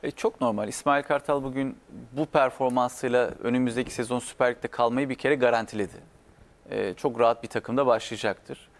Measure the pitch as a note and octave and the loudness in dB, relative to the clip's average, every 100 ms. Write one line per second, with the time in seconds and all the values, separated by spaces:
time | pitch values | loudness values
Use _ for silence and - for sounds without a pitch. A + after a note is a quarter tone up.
0 | - - A3+ - B2 G#2 G#2 - D3 C#3+ | -8 -2 -4 0 0 0 -4 -2 2 2
1 | - C#3+ - C#3+ C3+ C3 C3+ - - - | 2 0 0 -2 -2 -4 -4 -6 -16 -20
2 | A2+ B2+ D#3 D3+ C3 - C3 B2 B2 - | -10 -6 0 4 2 2 0 2 0 -2
3 | C3 B2 A2+ - A#2 B2+ B2+ A#2 A#2+ - | 2 2 2 -2 -2 0 0 0 -4 -6
4 | A#2 B2 - - B2+ A#2+ - - A#2+ B2 | -4 -4 -6 0 0 0 -6 0 0 2
5 | C3+ B2+ C3+ C#3+ B2 A#2 G#2+ G#2+ F#2+ - | -2 -2 0 4 4 2 0 -4 -6 -8
6 | - _ _ _ - _ - G#2 G2+ F2+ | -20 _ _ _ -20 _ -8 -4 -4 -4
7 | C#3+ A2+ A#2 A#2+ A2 A2+ - B2 C3 A2 | -4 2 2 2 -4 -8 -2 0 2 2
8 | - A2 A2 F#2+ - - - | -2 -6 -4 -6 -10 -18 -18